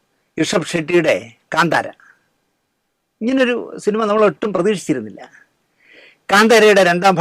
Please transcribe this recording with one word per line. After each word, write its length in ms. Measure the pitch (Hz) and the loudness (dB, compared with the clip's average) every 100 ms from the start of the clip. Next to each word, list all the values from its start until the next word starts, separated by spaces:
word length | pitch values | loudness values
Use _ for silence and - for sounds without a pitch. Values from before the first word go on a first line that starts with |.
| _ _ _ - | _ _ _ -6
ഋഷഭ് 320 | 156 196 151 | -4 -4 -4
ഷെട്ടിയുടെ 440 | 170 151 175 156 95 117 - _ | -6 -2 0 2 -2 -6 -20 _
കാന്താര. 340 | 156 165 135 107 - _ _ _ _ _ _ _ _ _ _ _ _ | -2 0 -2 -4 -14 _ _ _ _ _ _ _ _ _ _ _ _
ഇങ്ങനൊരു 340 | 226 269 247 233 - - - | -4 0 0 -2 -8 -6 -4
സിനിമ 160 | 214 214 | -2 -2
നമ്മൾ 140 | 214 208 | 2 0
ഒട്ടും 220 | 156 208 180 | 0 -4 -2
പ്രതീക്ഷിച്ചിരുന്നില്ല. 680 | 185 202 - 131 107 95 - _ _ _ _ _ _ _ - _ - | -2 -2 -4 -6 -8 -16 -20 _ _ _ _ _ _ _ -20 _ 0
കാന്താരയുടെ 520 | 196 220 226 214 196 175 | 2 4 6 6 4 2
രണ്ടാം 240 | 175 190 175 | 2 0 2